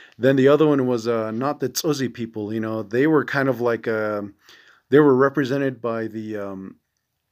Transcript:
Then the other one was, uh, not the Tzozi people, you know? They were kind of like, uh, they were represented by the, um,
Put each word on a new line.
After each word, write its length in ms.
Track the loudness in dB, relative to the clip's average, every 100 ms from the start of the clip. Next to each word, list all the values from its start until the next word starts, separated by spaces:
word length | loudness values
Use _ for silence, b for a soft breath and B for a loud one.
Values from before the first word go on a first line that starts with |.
| B 0
Then 180 | 2 4
the 120 | 6
other 180 | 6 4
one 200 | 2 0
was, 200 | -2 -2
uh, 220 | -4 -4
not 300 | -4 -4 -4
the 100 | -6
Tzozi 420 | -4 -4 -2 -4
people, 400 | -6 -10 -8 -8
you 80 | -6
know? 220 | -6 -6
They 240 | -4 0 2
were 200 | 2 0
kind 220 | -2 -2
of 140 | 0
like, 260 | -2 -2 -2
uh, 360 | -4 -4 -4 -8 -14 b b b b _
they 100 | 4
were 160 | 6 6
represented 640 | 4 0 -2 -2 -4 -4
by 260 | -6 -6 -6
the, 300 | -8 -10 -8
um, 380 | -10 -12 -14 -18 _ _ _ _ _